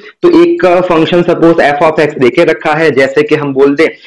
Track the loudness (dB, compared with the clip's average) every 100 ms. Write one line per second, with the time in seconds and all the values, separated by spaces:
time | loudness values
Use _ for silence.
0 | -14 _ 0 2 2 0 0 0 0 0
1 | 0 0 0 0 2 2 0 0 -2 0
2 | -2 0 0 2 0 -2 -4 -2 0 0
3 | 0 0 0 -2 -2 0 0 2 -2 -4